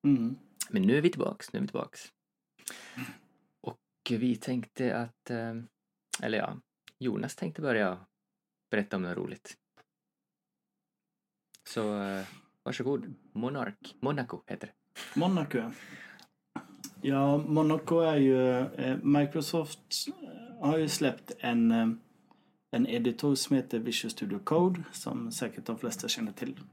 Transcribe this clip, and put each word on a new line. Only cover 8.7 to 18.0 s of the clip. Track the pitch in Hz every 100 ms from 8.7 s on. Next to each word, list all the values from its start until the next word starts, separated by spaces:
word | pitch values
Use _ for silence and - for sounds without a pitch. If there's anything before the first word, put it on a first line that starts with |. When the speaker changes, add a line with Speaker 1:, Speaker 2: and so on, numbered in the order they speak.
Speaker 2:
berätta | 107 101 98
om |
något | 90 87
roligt. | 90 - - - _ _ _ _ _ _ _ _ _ _ _ _ _ _ _ _ _ _ _ - -
Så, | - 107 104
eh, | 98 95 95 - _ _
varsågod. | - 127 127 143 - - -
Monark. | 104 120 143 113 - - -
Monaco | 131 147 127 - -
heter | - -
det. | _ _ - - -
Speaker 1:
Monaco, | 175 185 147 127
ja. | 113 - - - - - - _ _ - - - - -
Ja, | 135 139 139 147
Monaco | 156 156 156 160 156 165